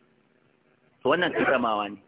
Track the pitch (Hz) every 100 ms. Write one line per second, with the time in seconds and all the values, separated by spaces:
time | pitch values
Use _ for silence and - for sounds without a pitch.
0 | _ _ _ _ _ _ _ _ _ _
1 | 127 160 170 - - 131 117 104 104 98